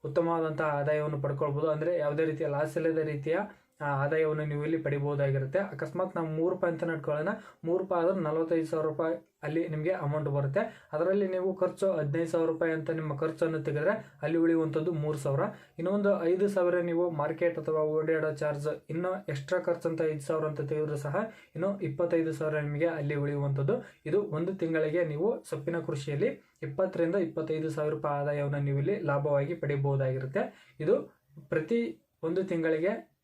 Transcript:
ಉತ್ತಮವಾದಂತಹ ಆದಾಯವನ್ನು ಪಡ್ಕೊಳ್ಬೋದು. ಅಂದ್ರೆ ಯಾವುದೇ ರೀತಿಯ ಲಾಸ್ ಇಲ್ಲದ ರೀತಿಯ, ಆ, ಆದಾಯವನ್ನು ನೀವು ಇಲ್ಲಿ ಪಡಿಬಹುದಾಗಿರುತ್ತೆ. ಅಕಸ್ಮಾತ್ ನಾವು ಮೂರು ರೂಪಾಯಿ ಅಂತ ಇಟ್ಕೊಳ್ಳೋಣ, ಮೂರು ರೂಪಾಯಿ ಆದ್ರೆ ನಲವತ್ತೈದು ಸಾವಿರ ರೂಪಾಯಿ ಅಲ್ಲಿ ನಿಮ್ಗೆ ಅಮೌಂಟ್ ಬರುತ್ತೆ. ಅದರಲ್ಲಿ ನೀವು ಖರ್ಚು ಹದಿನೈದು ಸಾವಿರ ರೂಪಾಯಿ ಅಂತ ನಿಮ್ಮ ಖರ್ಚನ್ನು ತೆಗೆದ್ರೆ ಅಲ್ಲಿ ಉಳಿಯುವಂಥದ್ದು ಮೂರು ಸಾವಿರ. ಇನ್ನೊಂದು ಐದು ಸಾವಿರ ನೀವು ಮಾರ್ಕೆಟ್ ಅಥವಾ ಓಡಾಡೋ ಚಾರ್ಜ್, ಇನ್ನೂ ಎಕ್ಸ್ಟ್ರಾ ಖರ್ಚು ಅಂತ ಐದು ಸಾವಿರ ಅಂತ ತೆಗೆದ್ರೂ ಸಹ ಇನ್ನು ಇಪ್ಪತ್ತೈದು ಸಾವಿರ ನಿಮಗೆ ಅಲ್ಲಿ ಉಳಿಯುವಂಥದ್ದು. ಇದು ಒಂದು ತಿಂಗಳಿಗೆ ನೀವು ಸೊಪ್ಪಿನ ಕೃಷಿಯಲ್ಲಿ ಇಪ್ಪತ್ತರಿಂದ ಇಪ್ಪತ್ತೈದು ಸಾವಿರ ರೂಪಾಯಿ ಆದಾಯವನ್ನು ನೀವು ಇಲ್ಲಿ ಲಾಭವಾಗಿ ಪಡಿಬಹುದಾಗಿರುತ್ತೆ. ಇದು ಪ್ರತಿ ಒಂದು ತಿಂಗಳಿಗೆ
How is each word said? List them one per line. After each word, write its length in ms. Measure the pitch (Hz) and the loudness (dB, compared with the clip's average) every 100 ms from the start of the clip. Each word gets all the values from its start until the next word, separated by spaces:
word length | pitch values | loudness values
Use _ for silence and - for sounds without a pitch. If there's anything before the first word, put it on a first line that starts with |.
| 139 | 0
ಉತ್ತಮವಾದಂತಹ 600 | 175 165 170 160 151 156 | 0 2 2 0 0 0
ಆದಾಯವನ್ನು 560 | 143 143 151 151 147 | 2 2 2 0 -2
ಪಡ್ಕೊಳ್ಬೋದು. 480 | 143 139 151 143 156 | -2 0 0 0 0
ಅಂದ್ರೆ 280 | 151 160 175 | 0 0 0
ಯಾವುದೇ 280 | 147 147 160 | 0 2 0
ರೀತಿಯ 220 | 147 151 | 0 -2
ಲಾಸ್ 300 | 143 151 170 | 0 0 0
ಇಲ್ಲದ 200 | 165 160 | 2 2
ರೀತಿಯ, 400 | 151 147 147 175 208 - _ _ | 0 -2 0 0 -2 -10 _ _
ಆ, 40 | 147 | -2
ಆದಾಯವನ್ನು 600 | 139 143 160 156 151 151 | 0 2 2 2 0 -2
ನೀವು 180 | 147 | -2
ಇಲ್ಲಿ 140 | 151 160 | 0 0
ಪಡಿಬಹುದಾಗಿರುತ್ತೆ. 840 | 143 143 143 143 139 135 135 180 | 0 0 0 2 2 2 0 -2
ಅಕಸ್ಮಾತ್ 560 | 202 135 151 175 185 175 | -2 -6 -6 -2 -2 -2
ನಾವು 120 | 160 | -2
ಮೂರು 220 | 156 170 | 0 0
ರೂಪಾಯಿ 240 | 185 180 | 2 0
ಅಂತ 100 | 160 | 0
ಇಟ್ಕೊಳ್ಳೋಣ, 460 | 170 160 156 147 170 220 - - | -2 -2 -2 0 -2 -4 -10 -8
ಮೂರು 140 | 165 185 | 0 0
ರೂಪಾಯಿ 300 | 185 180 170 | 2 2 2
ಆದ್ರೆ 160 | 190 | 2
ನಲವತ್ತೈದು 420 | 156 156 165 165 156 | 0 0 2 2 2
ಸಾವಿರ 200 | 160 156 | 0 0
ರೂಪಾಯಿ 300 | 147 165 165 _ _ | 0 -2 -2 _ _
ಅಲ್ಲಿ 240 | 147 160 165 | -4 -2 -2
ನಿಮ್ಗೆ 240 | 151 156 | -2 0
ಅಮೌಂಟ್ 380 | 185 147 151 143 | 0 0 -2 0
ಬರುತ್ತೆ. 600 | 139 139 165 233 - - | 0 0 0 -2 -6 -8
ಅದರಲ್ಲಿ 340 | 151 170 202 190 | -2 2 2 2
ನೀವು 280 | 185 185 185 | 0 -2 0
ಖರ್ಚು 360 | 180 - 196 | -2 0 0
ಹದಿನೈದು 380 | 170 147 165 165 | 2 0 0 0
ಸಾವಿರ 200 | 170 160 | 2 2
ರೂಪಾಯಿ 220 | 160 165 | 2 0
ಅಂತ 180 | 160 156 | 0 -2
ನಿಮ್ಮ 280 | 160 156 139 | -4 -4 -2
ಖರ್ಚನ್ನು 460 | 160 160 165 156 | -4 0 0 0
ತೆಗೆದ್ರೆ 560 | 143 147 165 220 - - | -2 0 0 0 -6 -6
ಅಲ್ಲಿ 160 | 151 165 | 0 2
ಉಳಿಯುವಂಥದ್ದು 540 | 165 165 156 156 165 | 4 4 2 0 0
ಮೂರು 260 | 160 151 147 | 0 -2 -2
ಸಾವಿರ. 220 | 143 139 208 - - - | 0 0 0 -4 -18 -4
ಇನ್ನೊಂದು 440 | 175 202 202 185 | 0 2 4 4
ಐದು 240 | 170 185 202 | 2 4 4
ಸಾವಿರ 320 | 196 175 175 | 4 4 2
ನೀವು 300 | 170 165 175 | 2 2 0
ಮಾರ್ಕೆಟ್ 500 | 151 151 160 170 170 | 0 -2 2 0 0
ಅಥವಾ 220 | 151 156 | 0 2
ಓಡಾಡೋ 500 | 156 156 156 160 156 | 2 2 2 2 0
ಚಾರ್ಜ್, 360 | 147 151 143 147 - - | 0 -2 -2 -4 -6 -6
ಇನ್ನೂ 200 | 160 180 185 - | -4 -2 -4 -4
ಎಕ್ಸ್ಟ್ರಾ 300 | 139 - 180 | -6 -2 0
ಖರ್ಚು 300 | 175 170 165 | 0 0 -2
ಅಂತ 120 | 160 | 0
ಐದು 180 | 160 151 | 0 0
ಸಾವಿರ 260 | 139 156 151 | -2 0 0
ಅಂತ 160 | 147 | -2
ತೆಗೆದ್ರೂ 340 | 139 151 151 143 | -2 -2 0 -2
ಸಹ 360 | 143 170 226 - - 151 | -2 -2 -2 -8 -14 -4
ಇನ್ನು 240 | 190 196 | -2 -2
ಇಪ್ಪತ್ತೈದು 540 | 165 135 170 165 160 | -4 0 2 2 2
ಸಾವಿರ 260 | 147 156 151 | 0 0 0
ನಿಮಗೆ 280 | 147 147 165 | -2 0 0
ಅಲ್ಲಿ 280 | 160 143 147 | 0 -2 0
ಉಳಿಯುವಂಥದ್ದು. 580 | 143 143 143 139 139 247 - - 151 | 0 0 0 0 2 0 -4 -12 0
ಇದು 160 | 190 | 0
ಒಂದು 340 | 202 151 175 190 | 0 -2 -2 -2
ತಿಂಗಳಿಗೆ 500 | 160 160 156 175 165 | 0 0 2 0 0
ನೀವು 380 | 147 202 254 | 0 0 0
ಸೊಪ್ಪಿನ 360 | - 147 165 165 | -6 -6 -4 -4
ಕೃಷಿಯಲ್ಲಿ 800 | 160 143 - 143 226 - _ _ | -4 -6 -4 0 0 -2 _ _
ಇಪ್ಪತ್ತರಿಂದ 520 | 139 139 185 185 165 196 | -8 -2 0 2 2 2
ಇಪ್ಪತ್ತೈದು 540 | 165 - 160 156 156 | 0 -2 -2 0 0
ಸಾವಿರ 240 | 143 151 | 0 -2
ರೂಪಾಯಿ 300 | 151 151 143 | 0 -2 0
ಆದಾಯವನ್ನು 360 | 147 147 143 143 | 0 0 -2 0
ನೀವು 180 | 143 139 | 0 0
ಇಲ್ಲಿ 220 | 151 202 | 0 0
ಲಾಭವಾಗಿ 540 | 160 143 147 143 143 | 0 0 2 2 0
ಪಡಿಬಹುದಾಗಿರುತ್ತೆ. 1200 | 170 143 143 139 135 131 131 131 196 240 - - - | -2 -2 0 2 2 0 -2 -2 -2 -2 -8 -20 -4
ಇದು 340 | 151 262 - _ _ - - | 2 2 0 _ _ -20 -2
ಪ್ರತಿ 480 | - - 233 233 - _ _ | -2 2 0 0 -8 _ _
ಒಂದು 200 | 160 180 | -2 -2
ತಿಂಗಳಿಗೆ 680 | 185 170 160 156 180 233 - _ | 0 0 2 2 0 -2 -8 _